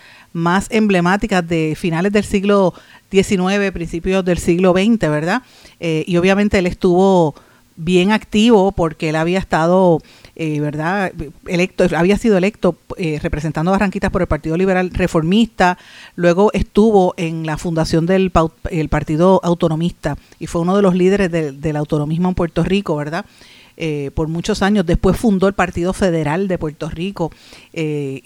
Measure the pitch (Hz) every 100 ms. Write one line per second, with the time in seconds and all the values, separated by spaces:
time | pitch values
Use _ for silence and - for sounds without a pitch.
0 | - - - 170 170 185 196 233 214 185
1 | 175 202 226 185 170 170 156 151 185 160
2 | 196 208 196 208 196 202 180 - - -
3 | - 190 185 196 180 202 196 180 165 170
4 | 185 190 185 175 - 170 185 180 202 226
5 | 156 151 160 233 - - - - 170 156
6 | 175 175 180 196 208 202 180 - 185 175
7 | 196 185 156 - _ _ _ - 160 180
8 | 185 214 - 214 226 220 196 196 165 156
9 | 160 156 165 185 - 226 165 185 185 160
10 | - - - - 160 151 147 147 160 196
11 | 185 170 147 - - 180 185 - 180 156
12 | 175 202 233 196 190 - 185 165 - -
13 | 170 147 165 151 156 151 165 190 202 196
14 | 190 196 180 151 160 160 190 180 185 160
15 | 180 170 160 202 226 - 180 180 - -
16 | - - 175 175 208 208 - - 220 208
17 | 180 - 165 165 160 151 180 165 156 165
18 | 170 190 190 175 160 _ - 160 151 151
19 | 147 156 180 185 175 175 170 160 175 -
20 | 151 139 _ - 160 175 170 196 202 180
21 | 180 202 185 165 151 139 156 151 151 156
22 | 147 165 185 185 170 - 170 196 196 151
23 | 147 165 208 _ - - - - 160 147
24 | 139 151 160 165 175 208 196 208 170 165
25 | 190 175 240 190 190 202 180 175 170 185
26 | 190 165 147 160 196 170 160 147 160 160
27 | 185 196 151 - - - - - 156 151
28 | 139 135